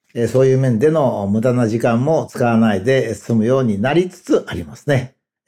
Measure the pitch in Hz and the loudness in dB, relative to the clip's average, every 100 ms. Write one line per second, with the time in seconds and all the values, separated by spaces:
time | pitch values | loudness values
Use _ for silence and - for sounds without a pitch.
0 | _ 120 117 127 135 131 131 113 147 156 | _ -6 -2 2 2 2 2 2 2 2
1 | 131 104 98 107 127 123 113 113 123 117 | 0 -2 -2 0 0 0 0 0 0 0
2 | 139 156 117 - 120 113 113 98 104 135 | 0 -2 -2 -4 0 2 2 0 0 0
3 | 117 101 - 117 110 135 123 98 120 156 | 0 -6 -2 0 2 0 0 -2 0 0
4 | 185 - - - - - 85 - - 135 | -2 -6 -2 -2 -2 -10 -12 -10 -2 -2
5 | 131 - _ _ | -2 -12 _ _